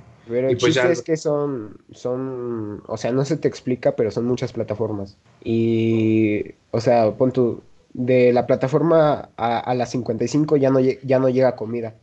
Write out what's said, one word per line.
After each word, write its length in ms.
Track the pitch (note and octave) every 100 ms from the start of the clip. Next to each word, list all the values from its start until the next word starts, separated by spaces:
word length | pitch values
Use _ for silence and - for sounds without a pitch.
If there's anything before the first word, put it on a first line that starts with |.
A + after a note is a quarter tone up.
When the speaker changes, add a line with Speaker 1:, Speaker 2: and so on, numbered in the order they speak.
| - - -
Speaker 1:
Pero 200 | A#2 C3
Speaker 2:
Y 40 |
Speaker 1:
el 60 | B2
Speaker 2:
pues 160 | -
Speaker 1:
chiste 120 | D#3+ C3
Speaker 2:
ya 60 |
Speaker 1:
es 100 | E3
que 140 | - D#3+
son, 600 | D#3+ D3 D3 C3 G#2+ - -
son, 920 | - B2 B2+ C3 B2+ A#2+ A#2 G#2 G#2 -
o 100 | A2
sea, 120 | A#2
no 120 | C3
se 140 | C#3 D3+
te 100 | C#3+
explica, 480 | - - B2 C#3+ C#3
pero 140 | A2
son 160 | G#2+ A#2+
muchas 260 | B2 B2+
plataformas. 640 | A2+ G#2+ G#2+ A2 G#2 G2 - _ _
Y, 1120 | - A2+ A2+ A2+ A2+ A2+ A2 A2 A2 G#2 - - _
o 100 | A#2
sea, 300 | A2+ A#2+ A2 G#2
pon 160 | C3
tú, 300 | B2+ A#2+ - - - _
de 380 | - B2 B2+ B2
la 140 | A#2+ A#2
plataforma 840 | B2 C3+ D3 D#3+ E3 D3+ C3 - -
a, 220 | A#2 A#2
a 160 | -
la 120 | B2+ A#2
cincuenta 380 | C3 A2+ A2
y 40 | A#2+
cinco 280 | D3 D#3 D3+
ya 140 | C3
no 80 | C3+
lle-, 200 | C3 C3
ya 160 | C3 C3
no 100 | C3
llega 260 | B2+ C3 B2
comida, 380 | G#2+ A#2+ A2+ -